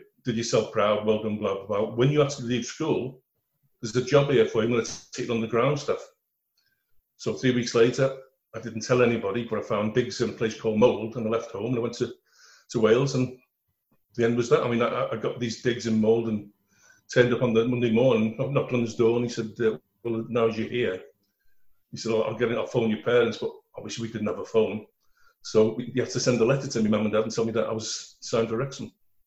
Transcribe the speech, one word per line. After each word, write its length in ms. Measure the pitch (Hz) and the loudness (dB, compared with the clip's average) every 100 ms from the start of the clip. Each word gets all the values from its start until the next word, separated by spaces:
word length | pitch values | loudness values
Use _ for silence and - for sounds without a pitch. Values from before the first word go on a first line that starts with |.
| - _ 127 | -14 _ -4
did 100 | 113 | -4
yourself 360 | 113 117 107 | 0 0 0
proud, 320 | 110 104 104 107 | 0 2 2 0
well 180 | 107 | 0
done, 160 | 110 104 | -2 -4
blah, 160 | 101 98 | -2 -4
blah, 100 | - | -4
blah. 300 | 101 110 113 | -2 -2 2
When 140 | 139 | 2
you 100 | 147 | 4
have 160 | 139 - | 2 -2
to 80 | |
leave 220 | 117 123 - | -4 -4 -4
school, 560 | - 156 - 127 - _ _ _ _ _ _ | -4 -2 -2 -4 -10 _ _ _ _ _ _
there's 140 | 110 120 | -6 -4
a 80 | |
job 260 | - 143 143 | 2 4 4
here 160 | 123 107 | 4 4
for 160 | 113 | 2
you. 60 | 113 | 0
I'm 60 | |
gonna 140 | 120 110 - - | 0 -2 -8 -14
take 120 | - 120 | -10 -4
it 60 | |
on 100 | 113 | -4
the 60 | 110 | 0
ground 320 | 117 131 143 | 0 2 0
stuff." 260 | - 92 - _ _ _ _ _ _ _ _ _ _ _ | -4 -6 -8 _ _ _ _ _ _ _ _ _ _ _
So 160 | 117 | -6
three 200 | 107 131 | 0 0
weeks 220 | 120 113 117 | 2 2 4
later, 400 | 120 135 135 - - _ _ 113 | 4 4 0 -2 -14 _ _ -14
I 40 | |
didn't 220 | 113 110 | -10 -8
tell 200 | - 127 | 0 4
anybody, 420 | 117 113 98 120 | 4 2 -2 -4
but 160 | 113 107 | -4 -6
I 20 | |
found 320 | - 107 107 | -2 -2 0
digs 280 | 127 120 - | 0 -2 -2
in 100 | 110 | -4
a 20 | |
place 260 | - 113 - | -2 -4 -2
called 200 | 113 107 | -2 4
Mold, 360 | 123 104 110 123 | 4 4 -4 -6
and 120 | 110 | -4
I 20 | |
left 220 | 113 - | -4 -4
home 160 | 98 117 | -6 -4
and 100 | 123 | -2
I 20 | |
went 140 | 117 - | -4 -4
to, 160 | 120 - _ _ - _ - | -6 -6 _ _ -20 _ -8
to 80 | 120 | 2
Wales, 360 | 110 120 139 135 | 4 4 4 0
and 220 | 127 - _ _ _ _ _ _ _ - | -2 -4 _ _ _ _ _ _ _ 0
the 100 | 117 | 2
end 120 | 120 | 2
was 120 | 117 | 2
that. 140 | 151 | 2
I 60 | 123 | 2
mean, 120 | 117 | 0
I, 280 | 117 120 135 | 0 0 -4
I 40 | 113 | -4
got 220 | 127 131 | -6 -4
these 220 | 120 - | -6 -2
digs 260 | 127 117 117 | -2 -2 0
in 140 | 110 | 2
Mold 260 | 107 117 113 | 4 2 0
and 200 | 107 101 _ _ _ _ _ - | -4 -6 _ _ _ _ _ 0
turned 200 | 131 123 | 4 4
up 100 | 117 | 4
on 100 | 120 | 2
the 140 | 110 120 | 2 2
Monday 240 | 123 120 | 2 2
morning, 440 | 110 131 110 110 - | 4 4 4 2 -2
knocked 340 | 131 139 - | -2 0 0
on 80 | 123 | 0
his 140 | 117 - | -2 2
door, 220 | 113 120 | 2 4
and 80 | 120 | 0
he 40 | |
said, 220 | 117 110 104 | -4 -8 -2
uh, 160 | 110 101 - _ | 0 0 -8 _
"Well, 220 | 120 113 113 | -6 -6 -4
now 180 | 117 113 | 0 0
you're 220 | 107 107 | 0 -4
here," 320 | 123 107 92 - _ _ _ _ _ - _ _ | -2 -2 -4 -10 _ _ _ _ _ -20 _ _
he 60 | - | -8
said, 140 | 110 | -2
"I'll, 120 | 110 | 0
I'll 140 | 107 107 | -2 -2
get 140 | 117 | -2
it, 60 | 110 | -2
I'll 100 | 110 | -2
phone 220 | 127 113 | 0 0
your 140 | 107 | 0
parents," 340 | - 123 113 110 | 2 2 2 0
but 140 | 113 - _ - | -8 -10 _ -16
obviously 300 | 107 117 113 | -12 -8 -8
we 60 | |
didn't 140 | 110 104 | -6 -6
have 120 | 98 | -6
a 60 | 92 | -2
phone. 400 | 110 107 107 - _ _ _ _ _ | 2 2 -2 -10 _ _ _ _ _
So 320 | - 110 110 120 | -2 2 2 0
we, 160 | - | -4
you 80 | 127 | -4
had 100 | 117 | -4
to 80 | 127 | 0
send 220 | 135 117 | 0 4
a 40 | 113 | 2
letter 220 | 139 - | 2 -2
to 140 | 117 | -2
my 80 | 107 | 0
mum 160 | 107 107 | 2 0
and 80 | |
dad 100 | 107 | 0
and 80 | 110 | 0
tell 140 | - 113 | -2 -2
me 60 | |
that 140 | 110 110 | -2 -2
I 40 | |
was 460 | 110 110 - - _ | -4 -6 -10 -12 _
signed 300 | - 120 113 | -4 -2 0
for 80 | 113 | -2
Wrexham. 340 | 139 - 110 - _ _ | -6 -8 -14 -16 _ _